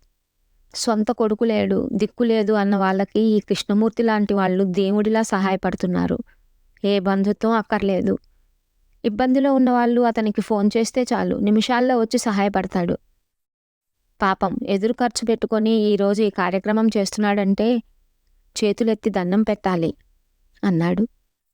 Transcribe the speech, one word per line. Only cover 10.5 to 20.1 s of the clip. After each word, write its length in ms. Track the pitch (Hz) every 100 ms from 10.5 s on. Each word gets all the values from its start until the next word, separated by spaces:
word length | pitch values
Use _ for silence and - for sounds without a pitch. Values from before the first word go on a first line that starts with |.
| 214 208 226
చేస్తే 260 | 226 -
చాలు, 320 | 247 190 180 180
నిమిషాల్లో 640 | 202 214 214 247 254 247
వచ్చి 180 | 226 247
సహాయపడతాడు. 800 | 233 202 202 202 190 185 175 180 _ _ _ _ _ _ _ _ _ _ _ -
పాపం 360 | 202 190 190 - -
ఎదురు 260 | 196 214
ఖర్చు 320 | 240 240 - 226
పెట్టుకొని 440 | 226 - 220 220
ఈరోజు 540 | 226 208 202 202 202
ఈ 60 | 214
కార్యక్రమం 580 | 196 180 185 208 214 226
చేస్తున్నాడంటే 880 | 214 196 - 208 202 196 196 220 240 - _ _ _ _ _ _ -
చేతులెత్తి 460 | 214 202 226 214 233
దండం 340 | 196 175 196
పెట్టాలి," 520 | 220 208 190 180 165 - _